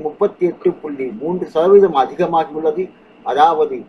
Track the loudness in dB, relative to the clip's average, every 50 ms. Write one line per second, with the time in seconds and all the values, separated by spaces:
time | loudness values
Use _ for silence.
0 | -6 -8 -4 -2 -2 -2 -2 -2 -4 -4 -2 -2 -4 -4 -4 -2 -10 -10 -8 -8
1 | -8 -8 -8 -8 -6 -6 -4 -6 -6 -4 -2 0 4 6 6 6 6 6 4 0
2 | 0 0 0 -4 -2 0 0 -2 -2 -2 -6 -2 -2 -2 -2 -2 -8 -8 -10 -20
3 | -20 _ -20 -12 -8 -4 0 2 2 2 4 2 -2 -2 -2 -10 -12